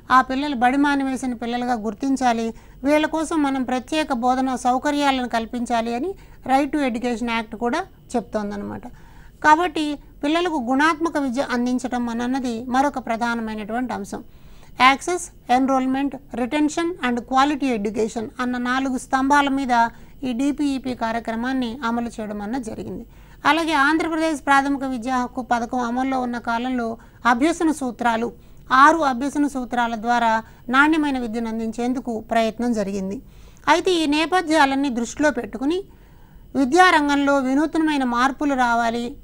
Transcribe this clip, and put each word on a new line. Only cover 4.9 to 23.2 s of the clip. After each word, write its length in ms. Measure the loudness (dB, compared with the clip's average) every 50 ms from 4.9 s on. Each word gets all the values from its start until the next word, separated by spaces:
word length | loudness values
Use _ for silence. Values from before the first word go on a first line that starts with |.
| 0 2 2 2 2 0 -2 -2
కల్పించాలి 680 | -2 -4 -4 -4 -6 -6 -4 -2 -2 -2 -2 -2 -4
అని 200 | -4 -4 -6 -6 -8 -14 -20 -20 -12 -4
రైట్ 300 | 0 2 2 2 2 0
to 60 | 0
ఎడ్యుకేషన్ 480 | 0 0 -2 -2 -2 -2 -2 -2 -2 -2
యాక్ట్ 260 | -2 -4 -4 -6 -8
కూడా 300 | -4 -4 -2 -2 -2 -4 -6 -12 -20 -14 -6 -6
చెప్తోందన్నమాట. 720 | -6 -6 -4 -6 -6 -6 -6 -8 -8 -8 -10 -10 -12 -14 -16 -18 -18 -20 -20 -20 -20 -20 -20 -10 2 6
కాబట్టి 560 | 6 6 6 4 0 -2 -2 -4 -4 -4 -8 -10 -18 -14 -6 -2
పిల్లలకు 400 | 0 0 2 0 0 -2 -2 -2 0
గుణాత్మక 480 | 2 4 4 4 2 2 -2 -2 -2 -2
విద్య 300 | -2 -2 -2 -2 -2 -2
అందించడం 580 | 0 -2 0 0 -2 -2 -2 -4 -4 -4 -4 -4
అనన్నది 540 | -4 -4 -2 -2 -2 -2 -2 -4 -6 -6 -6
మరొక 420 | -2 0 0 0 0 -2 -4 -6
ప్రధానమైనటువంటి 880 | -4 -4 -2 -2 -2 -2 -4 -4 -6 -8 -8 -8 -6 -6 -6 -4 -4 -6
అంశం. 300 | -8 -8 -8 -10 -12 -14 -14 -20 -20 -20 -20 -20 -20 -20 -12 0 4
యాక్సెస్, 680 | 4 4 4 2 -2 -4 -4 -4 -6 -10 -16 -12 -2 0
ఎన్రోల్‌మెంట్, 640 | 2 2 2 2 2 0 0 0 -2 -2 -2 -4 -6 -8 -14 -10 -6
రిటెన్షన్ 580 | -6 -4 -2 0 0 0 0 0 -2 -2 -2 -4 -2 -2 -2
and 140 | -2 -2
క్వాలిటీ 440 | -4 0 2 2 2 2 2 -2 -2
ఎడ్యుకేషన్ 640 | -2 -2 -2 -2 -4 -2 -2 -4 -4 -4 -6 -8 -8 -8 -6
అన్న 180 | -4 -4 -4 -4
నాలుగు 400 | -2 -2 0 0 0 -2 -2 -4
స్తంభాల 520 | -4 -2 0 0 2 4 4 4 4 4
మీద 400 | 2 0 0 2 4 4 2 2 0 -8 -20 -20 -16 -8 -6
ఈ 100 | -4 -2
డీపీఈపీ 600 | 0 0 0 0 0 -2 -2 -2 -2 -4 -6 -6
కార్యక్రమాన్ని 840 | -4 -4 -4 -4 -4 -4 -4 -6 -4 -4 -2 -2 -2 -2 -4 -6 -4 -4
అమలు 240 | -2 -2 -2 -4 -6 -8 -10
చేయడం 220 | -10 -8 -8 -8
అన్నది 220 | -8 -6 -6 -6 -6
జరిగింది. 420 | -8 -10 -10 -10 -10 -10 -12 -12 -16 -20 -20